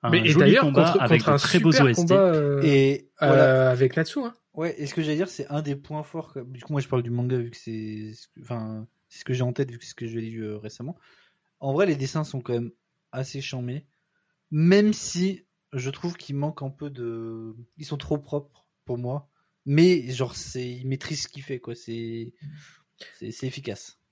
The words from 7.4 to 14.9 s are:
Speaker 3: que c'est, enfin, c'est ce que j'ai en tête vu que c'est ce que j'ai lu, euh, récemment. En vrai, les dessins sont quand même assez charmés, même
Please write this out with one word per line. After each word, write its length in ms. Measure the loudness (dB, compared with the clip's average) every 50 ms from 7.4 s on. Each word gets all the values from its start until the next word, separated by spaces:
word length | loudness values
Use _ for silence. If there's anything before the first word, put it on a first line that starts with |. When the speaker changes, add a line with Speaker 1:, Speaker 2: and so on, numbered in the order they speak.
| -4 -6
Speaker 3:
que 80 | -10 -14
c'est, 540 | -12 -10 -10 -10 -10 -10 -10 -12 -12 -14 -16 -18 -20 _ _ -20
enfin, 440 | -14 -12 -10 -10 -8 -10 -10 -12 -14 -16 _ _ _ _
c'est 120 | -20 -20
ce 40 | -8
que 80 | -8 -4
j'ai 100 | -4 -4
en 100 | -4 -2
tête 180 | -4 -6 -6
vu 60 | -6 -18
que 80 | -18
c'est 60 | -20
ce 40 | -16
que 100 | -12 -12 -10
j'ai 120 | -8 -8
lu, 220 | -8 -8 -10 -10 -10
euh, 140 | -10 -10 -12
récemment. 400 | -12 -16 -16 -14 -14 -14 -14 _ _ _ _ _ _ _ _ _ _ _ _ _
En 100 | -6 -4
vrai, 140 | 0 0 2
les 100 | 0 0
dessins 300 | -2 -4 -4 -4 -4 -6
sont 160 | -4 -8 -10
quand 100 | -6 -4 -4
même 180 | -4 -4 -6 -10 _ _ _ _ _ _ _ -10
assez 260 | -10 -8 -8 -8 -12
charmés, 460 | -10 -10 -10 -8 -8 -8 -10 -10 -12 _ _ _ _ _ _ _ _ _ _ _ _ _
même 400 | 0 2 4 6 6 6 6 4